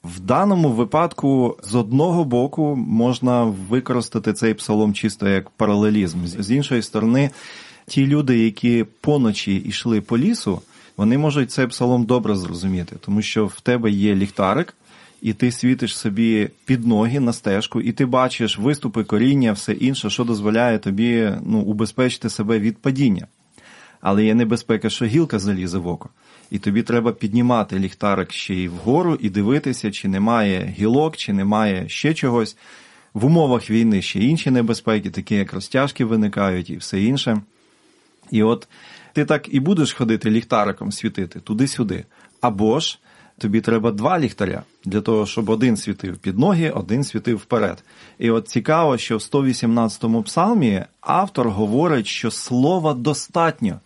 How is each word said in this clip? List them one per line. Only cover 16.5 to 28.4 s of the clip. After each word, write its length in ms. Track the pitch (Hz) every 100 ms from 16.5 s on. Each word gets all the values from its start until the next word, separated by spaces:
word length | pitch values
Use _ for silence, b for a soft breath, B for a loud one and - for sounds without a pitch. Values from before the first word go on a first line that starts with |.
| _
під 220 | - 127 117
ноги 340 | 107 113 139
на 120 | 120
стежку, 480 | 117 107 98 - 120
і 120 | 104
ти 140 | 104 131
бачиш 520 | 127 127 - 110 104
виступи, 460 | 117 147 120 113
коріння, 480 | 104 104 127 143 120
все 200 | 101 -
інше, 380 | 107 127 135 107
що 140 | -
дозволяє 540 | 117 110 104 110 120 110
тобі, 540 | 101 98 120 117 110 -
ну, 180 | 78 110
убезпечити 680 | 101 107 110 - 127 - 117
себе 280 | - 104 113
від 200 | 107 107
падіння. 480 | 139 131 135 92 - _ _ B B B B B
Але 240 | - 101
є 100 | 110
небезпека, 560 | 113 113 117 - 110 110
що 140 | -
гілка 340 | 117 143 160 110
залізе 400 | 101 95 92 92
в 80 | 87
око. 220 | 82 - b b b b
І 80 | 104
тобі 240 | 104 104
треба 300 | 110 117 117
піднімати 680 | - 104 117 123 120 101 95
ліхтарик 540 | 95 - 104 95 90
ще 220 | -